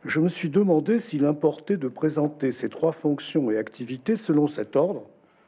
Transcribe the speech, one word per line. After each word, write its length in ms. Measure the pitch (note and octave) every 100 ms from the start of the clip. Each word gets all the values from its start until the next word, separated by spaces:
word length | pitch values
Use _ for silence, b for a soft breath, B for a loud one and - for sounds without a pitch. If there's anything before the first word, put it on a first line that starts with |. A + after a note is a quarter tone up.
Je 160 | C#3 D#3+
me 80 | E3+
suis 200 | - E3+
demandé 500 | C#3+ G3+ D#3+ D3 A3+
s'il 280 | - D3+ C#3+
importait 500 | D3 D#3 - - G3
de 100 | C3+
présenter 640 | - D#3 D3 D3+ D3+ -
ces 200 | - -
trois 220 | - D#3+
fonctions 580 | D#3 D3+ C#3+ - E3 B2+
et 80 | G#2+
activités 580 | A2 - A#2+ C3 - A3
selon 300 | - D3 D3
cet 280 | D3 G#2+
ordre 300 | C#3 E3+ D#3+ - - _ B